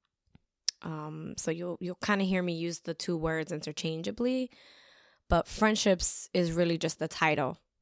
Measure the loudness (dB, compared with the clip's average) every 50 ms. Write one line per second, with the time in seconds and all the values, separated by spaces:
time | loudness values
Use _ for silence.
0 | _ _ _ _ _ _ _ -20 _ _ _ _ -6 -6 -6 -6 -8 -10 -8 -8
1 | -8 -10 -10 -10 -10 -10 -8 -6 -4 -4 -4 -6 -6 -8 -8 -6 -8 -8 -8 -6
2 | -2 0 2 2 2 2 2 2 2 0 -2 -2 -4 -4 -6 -6 -6 -6 -6 -4
3 | -2 -2 -2 0 0 0 0 -2 -2 -4 -6 -6 -6 -8 -8 -6 -4 -4 -4 -4
4 | -4 -6 -4 -2 0 0 0 0 -2 -4 -8 -18 -20 -20 -20 -20 -20 -20 -20 -20
5 | -20 _ _ _ _ 2 2 2 2 0 0 2 4 4 4 4 6 4 4 6
6 | 4 2 2 2 -2 0 0 2 2 2 4 2 2 2 2 0 0 -2 -2 -2
7 | -6 -4 0 2 2 4 4 2 0 -2 -4 -6 _ _ _ _